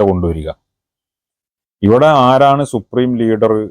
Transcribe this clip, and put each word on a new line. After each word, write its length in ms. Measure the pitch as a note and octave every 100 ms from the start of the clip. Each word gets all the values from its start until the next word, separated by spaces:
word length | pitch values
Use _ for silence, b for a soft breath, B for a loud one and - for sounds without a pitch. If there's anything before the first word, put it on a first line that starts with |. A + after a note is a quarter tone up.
| G2
കൊണ്ടുവരിക. 400 | F#2 F2 E2 D2+ - _ _ _ _ _ _ _ _ _ _ _ - G2+
ഇവിടെ 220 | B2 D3+ D3 B2+
ആരാണ് 340 | C3 C#3 C#3 C#3
സുപ്രീം 380 | A2+ - B2 B2+ A#2+
ലീഡർ, 320 | A2+ A2 A2 G#2+ G#2